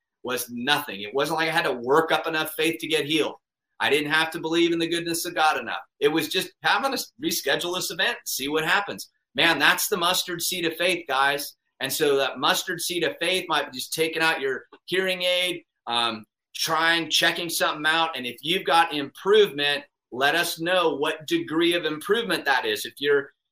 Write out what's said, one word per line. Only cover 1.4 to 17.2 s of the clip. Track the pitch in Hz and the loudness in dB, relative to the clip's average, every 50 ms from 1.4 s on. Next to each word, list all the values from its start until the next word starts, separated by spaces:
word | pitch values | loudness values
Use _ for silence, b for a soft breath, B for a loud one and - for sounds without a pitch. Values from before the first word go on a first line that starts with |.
| 160 160 | 0 0
I | |
had | 160 170 165 | 0 0 0
to | 151 127 | 0 -2
work | 120 117 127 143 160 160 160 | -2 0 4 4 4 4 4
up | 160 - - | 0 0 0
enough | 165 160 156 156 156 - | -2 -2 -2 -2 -4 -2
faith | - 156 165 160 156 | -2 0 0 0 -2
to | 143 | -4
get | 151 156 151 147 | -2 -2 -2 0
healed. | 143 160 151 131 107 - - _ _ _ _ _ _ _ - | 0 0 0 0 0 -4 -10 _ _ _ _ _ _ _ -2
I | 110 117 | 0 2
didn't | 135 151 151 147 | 2 2 2 2
have | 156 156 160 160 | 2 2 2 0
to | - 170 | -4 -6
believe | 151 160 165 170 170 170 170 | -4 0 2 2 2 2 2
in | 165 | 0
the | 165 | -2
goodness | 165 170 170 170 170 165 - - | -2 -2 -4 -4 -4 -6 -6 -6
of | - - | -6 -2
God | 165 156 156 143 127 | 0 2 2 2 0
enough. | 117 104 92 - - _ _ - | -4 -6 -8 -10 -10 _ _ 0
It | 135 | 0
was | 151 156 160 151 - | 2 2 2 -2 0
just, | - 185 175 - _ _ - | -2 -2 -4 -4 _ _ 0
"I'm | 160 185 - | 0 0 2
gonna | 269 269 262 - - - _ - 139 | 0 -2 -2 -4 -8 -10 _ -8 -6
reschedule | 180 190 - - 131 151 156 165 175 180 | -4 -4 -2 0 -2 -2 -2 -2 -4 -4
this | 185 175 - | -4 -6 -6
event | 180 165 196 233 233 | -4 -2 -2 -2 -2
and | - - | -4 -8
see | - - - 135 | -8 -6 -6 -4
what | 143 151 156 160 | -2 -2 -2 0
happens." | 170 185 208 208 - 107 - - - _ _ _ _ - | 2 0 0 0 -4 -8 -12 -12 -18 _ _ _ _ 0
Man, | 135 156 170 160 139 | 2 4 4 4 4
that's | 147 170 185 - - | 4 4 4 4 2
the | - 208 | -2 0
mustard | 185 170 175 185 180 - 185 175 170 | 0 2 0 0 0 -2 -4 -6 -4
seed | 170 - 185 180 170 | -4 -4 -4 -2 -2
of | 160 165 | -2 -2
faith, | - 175 185 180 175 - | 0 0 0 0 -2 -2
guys. | - 131 135 139 139 143 143 - - - _ _ _ _ - | -2 0 2 2 2 2 -2 -6 -10 -14 _ _ _ _ -8
And | 127 131 - | -6 -4 0
so | - 156 147 139 | 0 2 4 4
that | 139 135 127 127 127 | 4 2 0 -2 -2
mustard | 143 170 185 185 - 190 175 165 | 0 0 2 0 -2 -4 -6 -4
seed | - - 180 175 160 | -4 -4 -2 -2 -2
of | 139 - - | -2 -2 -2
faith | 170 175 185 185 - | -2 0 0 -2 -2
might | 165 156 147 135 135 | 0 -2 -2 -2 -4
be | 131 | -8
just | 127 - - - | -10 -8 -6 -2
taking | 160 160 160 160 160 165 | -2 -2 -2 0 0 2
out | 160 156 135 | 2 2 0
your | 135 135 127 117 - _ - - _ | -2 -4 -4 -6 -8 _ -20 -18 _
hearing | - 180 185 190 185 185 180 | -4 -2 0 0 0 -2 0
aid, | 180 180 180 180 180 180 170 - - _ _ _ - | 0 0 0 0 0 -2 -4 -6 -10 _ _ _ -8
um, | 117 117 117 117 117 110 107 107 _ _ _ _ _ - | -4 -2 0 0 0 -2 -6 -12 _ _ _ _ _ -8
trying, | - - 156 160 156 165 165 165 165 160 - | -6 -2 0 2 2 4 4 4 2 0 0
checking | - - | 0 2